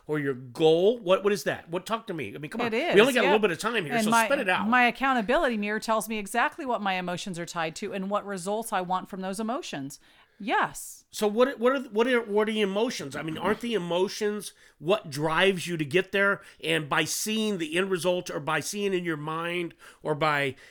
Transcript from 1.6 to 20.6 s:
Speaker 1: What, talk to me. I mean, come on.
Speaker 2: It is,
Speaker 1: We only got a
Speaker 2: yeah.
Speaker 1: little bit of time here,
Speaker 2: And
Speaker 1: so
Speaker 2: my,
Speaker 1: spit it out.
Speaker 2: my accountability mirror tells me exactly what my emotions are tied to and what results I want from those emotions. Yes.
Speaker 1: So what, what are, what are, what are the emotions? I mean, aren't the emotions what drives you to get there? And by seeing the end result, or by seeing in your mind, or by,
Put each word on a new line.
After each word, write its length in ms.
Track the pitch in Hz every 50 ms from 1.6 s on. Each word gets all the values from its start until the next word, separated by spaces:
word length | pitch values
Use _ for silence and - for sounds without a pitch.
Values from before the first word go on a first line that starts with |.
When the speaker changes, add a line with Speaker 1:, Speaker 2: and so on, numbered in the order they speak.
| - 170
Speaker 1:
What, 160 | 170 180 180
talk 220 | - 220 220 208 -
to 60 | 180
me. 200 | 156 123 98 117
I 20 | 143
mean, 120 | 147 147
come 100 | - 226
on. 60 | 240 233
Speaker 2:
It 60 | 220
is, 220 | - 320 - -
Speaker 1:
We 60 | 202
only 120 | 220 277 247
got 80 | 247
a 20 | 208
Speaker 2:
yeah. 60 | 185
Speaker 1:
little 80 | 208 214
bit 120 | 208 190
of 80 | 165 -
time 240 | - 220 240 220 170
here, 80 | 143 240
Speaker 2:
And 120 | 233 220
Speaker 1:
so 40 | 220
Speaker 2:
my, 180 | 226 226 226 208
Speaker 1:
spit 120 | 277 285
it 100 | 233 185
out. 200 | 185 - 196 214
Speaker 2:
my 140 | 240 247 247
accountability 720 | 240 233 - 254 269 262 247 208 185 254 330 349 254 233 214
mirror 240 | 208 208 214 220
tells 260 | - - 220 220 202 214
me 100 | 226 214
exactly 480 | 196 190 - 233 262 302 - - 302
what 160 | 254 240 196
my 120 | 208 196 185
emotions 440 | 185 180 180 180 165 - 202 180 170
are 80 | 170
tied 300 | 165 - 175 160 165 165
to 60 | -
and 300 | 220 190 - 202 185 196
what 120 | 202 202 180
results 460 | 202 202 185 165 196 208 220 220 -
I 100 | 220 185
want 280 | 185 175 185 185 196 -
from 120 | - 190
those 180 | 185 190 196 190
emotions. 600 | 220 214 247 330 359 - - 147 135 139 - - _ _ _ _ _ _ _ -
Yes. 640 | 202 220 339 427 - 160 - - - - - - _ _ -
Speaker 1:
So 140 | - 214 208
what, 320 | 202 226 254 277 277 220
what 140 | 220 247 269
are, 60 | 277 254 254
what 180 | 208 214 240 262
are, 140 | 254 233
what 260 | 226 208 202 208 220 214
are 60 | 220
the 80 | 214
emotions? 540 | 214 196 196 208 233 254 - - 165 139 131
I 60 | 143
mean, 160 | 147 160 156 156
aren't 220 | 165 190 214 -
the 140 | 240 240 226
emotions 800 | 190 175 175 170 180 185 202 - - 214 208 208 208 180 - - _ - - _ _
what 300 | 147 160 208 220 - 165
drives 580 | 131 143 151 160 156 165 185 196 196 175 - 170
you 80 | 175
to 80 | 160 156
get 280 | 131 131 175 - - -
there? 280 | 196 196 196 202 - - - - - -
And 240 | 156 165 160 156 135
by 160 | 165 160 160
seeing 540 | 156 - - - 214 220 220 220 214 208 175
the 200 | 165 151 156 175
end 140 | 196 196
result, 380 | 190 175 151 185 180 180 180 -
or 100 | 180 170
by 220 | 139 156 156 156
seeing 320 | - - 208 208 202 196 190
in 100 | 175 175
your 140 | 170 160 147
mind, 560 | 147 156 156 165 165 170 175 180 175 165 - _ - - - _
or 140 | - 151 156
by, 400 | 143 160 156 147 143 139 135 127 -